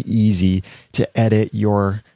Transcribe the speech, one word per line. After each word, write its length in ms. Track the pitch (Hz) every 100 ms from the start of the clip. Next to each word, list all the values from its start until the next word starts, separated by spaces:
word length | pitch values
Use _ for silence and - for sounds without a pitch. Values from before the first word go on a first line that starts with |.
| 123
easy 560 | 113 107 98 92 92 - - _
to 260 | - - -
edit 340 | 113 107 110
your 520 | 104 104 104 98 104 -